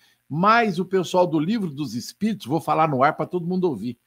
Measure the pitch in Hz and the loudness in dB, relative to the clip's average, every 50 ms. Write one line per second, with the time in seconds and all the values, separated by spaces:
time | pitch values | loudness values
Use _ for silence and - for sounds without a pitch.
0 | _ _ _ _ _ - 135 156 180 208 220 233 233 214 175 160 185 175 190 190 | _ _ _ _ _ -8 -4 0 2 4 4 4 4 2 0 -2 -4 0 0 -2
1 | 175 - - 180 180 165 147 160 147 170 226 240 190 170 139 135 151 127 104 123 | 0 2 2 2 2 4 2 0 0 0 -2 -2 -4 -4 -6 -6 -8 -6 -6 -8
2 | - - - - 202 220 214 - - 113 143 165 - - 151 156 160 160 143 127 | -10 -10 -10 -4 -2 -2 -2 -4 -4 -2 -2 -2 0 0 2 2 2 2 4 4
3 | 131 151 151 - 156 - - 180 165 170 185 185 180 180 139 98 101 123 120 _ | 4 4 4 2 -4 -4 -4 -6 -4 -2 -2 0 0 0 -2 -2 -6 -8 -8 _
4 | _ | _